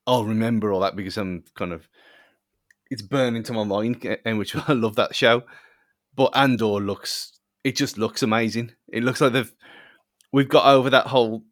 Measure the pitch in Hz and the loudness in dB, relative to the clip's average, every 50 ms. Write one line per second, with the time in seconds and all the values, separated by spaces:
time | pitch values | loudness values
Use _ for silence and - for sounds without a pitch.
0 | _ 127 127 120 104 107 110 110 113 117 117 107 107 104 98 92 98 95 - 98 | _ 0 0 0 0 0 -2 -2 0 0 0 -2 0 0 0 0 -2 -2 -4 -6
1 | 92 95 - 113 98 95 90 85 - _ _ - 98 87 85 80 - _ _ _ | -8 -8 -6 -6 -6 -6 -8 -10 -12 _ _ -10 -10 -8 -10 -12 -16 _ _ _
2 | _ _ _ _ _ _ _ _ _ _ _ _ _ _ _ _ _ - 131 110 | _ _ _ _ _ _ _ _ _ _ _ _ _ _ _ _ _ -14 -14 -14
3 | 101 95 143 135 127 120 117 117 110 - 117 110 104 101 98 104 110 120 123 123 | -8 -4 -2 -2 0 0 -2 -4 -6 -6 -6 -4 -4 -2 -2 -2 -2 -2 -4 -4
4 | - - 107 - - 113 110 107 98 - - 151 - 160 139 117 113 110 104 117 | -6 -6 -6 -6 -4 -4 -4 -4 -4 -6 -8 -6 -2 -2 0 0 0 -2 -2 -2
5 | 101 - - - 131 117 117 120 - - - - - _ _ _ _ _ _ _ | -2 -2 -2 0 2 4 2 2 0 -6 -18 -20 -20 _ _ _ _ _ _ _
6 | _ _ _ 131 131 - - 131 139 135 123 110 113 107 101 101 101 101 98 - | _ _ _ 0 0 2 2 2 2 2 2 2 0 0 0 0 -2 -4 -6 -6
7 | - - - - - - _ _ _ _ _ _ - 135 - - 143 135 - 104 | -8 -10 -10 -10 -12 -14 _ _ _ _ _ _ -6 -4 -2 -2 -4 -4 -2 -4
8 | 110 104 - - 135 110 110 117 113 110 107 117 120 - - _ _ - - 113 | -4 -4 -2 -2 0 0 2 0 0 -2 -2 -4 -6 -8 -12 _ _ -10 -6 -2
9 | 120 131 123 - 151 127 117 131 113 - - _ - - - - - - _ _ | -2 -2 0 2 2 2 2 0 -2 -4 -8 _ -20 -20 -20 -20 -20 -20 _ _
10 | _ _ _ _ _ _ - 139 135 - - 151 - 139 139 135 127 135 131 127 | _ _ _ _ _ _ 0 0 2 4 4 6 6 8 6 6 6 4 4 4
11 | - 104 135 127 117 110 113 113 - _ | 4 4 2 2 2 2 -2 -8 -12 _